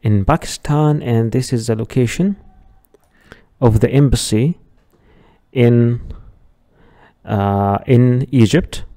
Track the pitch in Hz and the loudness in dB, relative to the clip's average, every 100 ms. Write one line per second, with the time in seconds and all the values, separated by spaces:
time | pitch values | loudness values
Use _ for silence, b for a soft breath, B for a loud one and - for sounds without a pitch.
0 | 113 104 98 165 - - - 147 151 151 | 0 0 2 0 -2 -12 -4 0 0 0
1 | - 117 113 131 123 120 113 110 113 - | -2 -2 0 -2 -4 -6 -4 -6 -4 -2
2 | 120 - 180 202 - _ _ _ _ _ | -2 -2 -4 -4 -12 _ _ _ _ _
3 | _ b b b b _ 127 110 - 135 | _ b b b b _ 2 2 2 2
4 | 143 123 - 107 131 175 _ _ _ b | 2 0 -2 0 0 -4 _ _ _ b
5 | b b b b _ 135 120 120 120 120 | b b b b _ 2 4 4 2 -2
6 | - - - _ _ _ _ b b b | -8 -16 -20 _ _ _ _ b b b
7 | b _ - 107 101 101 101 101 - 123 | b _ -8 -4 -2 0 0 -2 2 2
8 | 123 123 135 139 110 156 - - - | 4 0 -2 2 4 2 -2 -10 -14